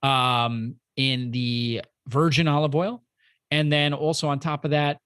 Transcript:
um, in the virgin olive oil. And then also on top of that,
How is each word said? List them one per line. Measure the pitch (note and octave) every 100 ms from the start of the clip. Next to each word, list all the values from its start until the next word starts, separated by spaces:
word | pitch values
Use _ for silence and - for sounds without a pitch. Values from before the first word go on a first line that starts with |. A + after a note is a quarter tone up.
um, | C#3 C3 B2+ B2 A#2+ A2+ A2+ C#3 _ -
in | C3+ B2+ B2
the | B2 A#2+ A#2+ A#2+ A2+ - _ -
virgin | B2+ E3 C3+ D#3+
olive | D3 D3+
oil. | D3 F#3+ A#3+ _ _ _ _ _
And | D3+ D3+
then | D3 D3
also | C#3+ D3+ D#3 D3+
on | C#3
top | D#3 D3
of | D3+
that, | D3 D3 C#3+